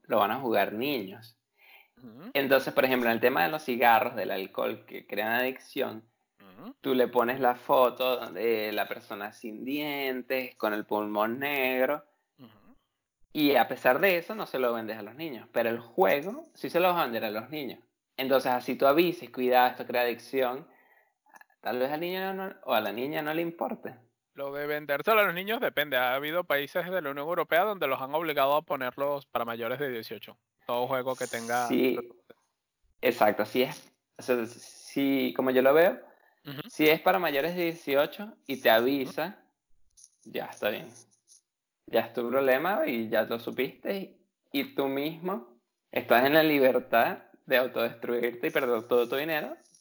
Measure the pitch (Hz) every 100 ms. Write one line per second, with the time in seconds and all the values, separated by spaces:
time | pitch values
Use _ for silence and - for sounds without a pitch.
0 | - 113 101 123 127 104 98 107 139 131
1 | 95 101 113 _ _ _ - - _ _
2 | 123 120 170 143 139 135 147 143 131 127
3 | 117 117 120 143 170 156 - 117 120 113
4 | 117 117 98 98 104 - 120 117 - -
5 | - 101 110 120 127 131 - 139 117 110
6 | _ _ _ _ 98 107 196 - 135 127
7 | 120 123 120 127 123 123 - 139 123 120
8 | 127 120 117 90 113 110 107 104 98 -
9 | - 104 104 - 113 107 120 147 151 143
10 | 135 127 - 131 123 - 110 104 - 107
11 | 104 104 110 123 143 143 131 127 131 147
12 | _ _ _ _ 120 104 113 _ _ _
13 | _ _ _ 151 147 147 - 131 127 139
14 | 196 175 165 214 165 131 123 117 110 110
15 | 104 131 165 113 - 123 113 117 - -
16 | 190 143 170 277 - - 139 170 180 175
17 | 135 113 107 107 117 151 123 90 _ _
18 | _ - 131 131 131 123 - 120 139 147
19 | 180 165 123 - 123 123 123 127 120 120
20 | 120 117 - 135 123 135 - _ _ _
21 | _ _ _ - _ _ 101 123 131 151
22 | 175 185 190 190 190 - - 117 107 104
23 | 135 160 151 160 170 - - - - -
24 | _ _ _ - 139 143 147 151 147 143
25 | - 220 196 170 196 226 185 143 147 127
26 | 127 135 147 170 170 143 139 185 170 185
27 | 147 143 151 175 151 160 214 196 147 127
28 | 135 156 165 143 135 147 151 139 127 -
29 | 139 143 - 117 117 117 117 127 143 117
30 | 110 107 - - _ _ - 120 123 131
31 | 131 131 123 120 117 120 120 123 127 120
32 | - - _ - _ _ _ _ _ -
33 | 127 113 107 104 107 123 139 - - _
34 | _ - 113 123 113 - - - - 139
35 | 139 135 127 - 131 127 131 156 185 247
36 | - _ _ _ 147 139 - - 151 156
37 | 185 185 170 139 160 180 170 165 - 139
38 | 160 - 208 - - 131 123 113 123 143
39 | 131 - 170 - _ _ _ _ _ _
40 | _ _ 113 - - - 104 104 - -
41 | - _ _ _ _ _ _ _ - 117
42 | 113 - 120 131 135 131 170 208 - 117
43 | 110 110 110 117 - 117 127 - - 196
44 | 185 _ _ _ _ 143 131 - 139 139
45 | 151 160 180 214 - _ _ _ - 127
46 | 120 120 135 156 156 143 131 127 - 117
47 | 143 190 - _ - 127 127 117 117 -
48 | 120 120 120 120 165 156 127 117 113 123
49 | 120 135 156 156 226 330 _ _